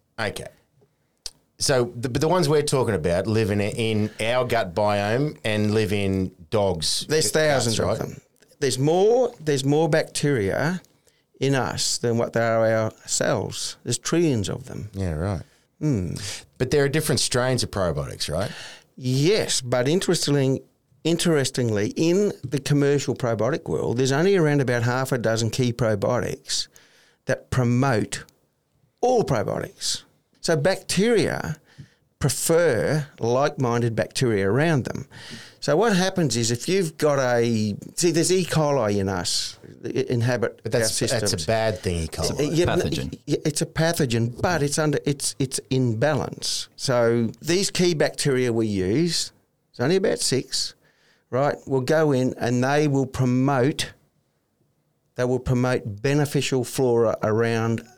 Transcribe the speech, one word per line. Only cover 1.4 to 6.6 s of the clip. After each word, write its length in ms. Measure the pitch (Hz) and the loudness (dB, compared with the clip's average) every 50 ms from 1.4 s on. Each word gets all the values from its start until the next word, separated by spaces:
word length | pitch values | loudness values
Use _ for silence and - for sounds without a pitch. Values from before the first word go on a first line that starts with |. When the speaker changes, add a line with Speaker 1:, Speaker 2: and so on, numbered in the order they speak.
| _ _ _ - | _ _ _ -4
Speaker 1:
So 340 | - - 143 127 123 120 - | -2 0 2 2 2 0 -2
the, 140 | 120 117 131 | -6 -6 -4
but 120 | 117 127 | -2 -2
the 80 | 147 160 | 0 2
ones 200 | 170 185 170 143 | 2 2 2 2
we're 140 | 156 151 143 | 2 2 2
talking 320 | 147 - 135 120 117 104 | 2 0 0 2 0 0
about 320 | 90 78 87 85 90 - | 0 0 0 0 0 0
live 240 | 110 110 110 113 95 | 0 0 0 2 2
in, 100 | 104 101 | 0 0
in 500 | 101 104 - - 113 113 110 104 107 107 - - | 0 -2 -2 -2 -2 0 0 0 -2 -2 -4 -4
our 240 | 110 110 120 127 127 | -2 0 0 0 0
gut 280 | 120 120 113 107 92 82 | 0 0 -2 -2 -2 -2
biome 640 | 98 104 104 104 101 101 104 110 123 143 151 - - - | 0 0 2 2 2 0 0 0 0 -2 -2 -4 -4 -4
and 300 | 113 107 107 107 107 104 | -2 0 0 2 2 2
live 180 | 110 110 95 104 | 2 2 2 0
in 400 | 101 101 98 95 95 95 90 - - 85 - | 0 0 0 0 0 -2 -2 -6 -10 -8 -4
dogs' 580 | - 107 | 0 2